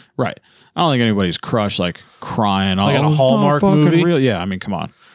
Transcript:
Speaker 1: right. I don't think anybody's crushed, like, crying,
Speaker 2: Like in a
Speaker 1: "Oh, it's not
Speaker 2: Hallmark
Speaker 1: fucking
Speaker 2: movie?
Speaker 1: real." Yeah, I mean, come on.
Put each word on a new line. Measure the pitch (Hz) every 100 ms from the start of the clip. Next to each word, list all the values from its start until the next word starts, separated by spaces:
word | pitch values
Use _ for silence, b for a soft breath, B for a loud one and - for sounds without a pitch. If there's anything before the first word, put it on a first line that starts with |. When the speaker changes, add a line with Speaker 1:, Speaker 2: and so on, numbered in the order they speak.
| b -
Speaker 1:
right. | 110 - b b b
I | -
don't | 170
think | 131
anybody's | 113 101 92 85
crushed, | - 117 104 -
like, | 90 - - _
crying, | - - 104 98 95 95
Speaker 2:
Like | 101 143
in |
a | 147
Speaker 1:
"Oh, |
it's | 151
not |
Speaker 2:
Hallmark | 131 - 143 147
Speaker 1:
fucking | 196 151
Speaker 2:
movie? | 156 165
Speaker 1:
real." | 175 160
Yeah, | 131 92
I | 92
mean, | 92
come | -
on. | 90 80 b b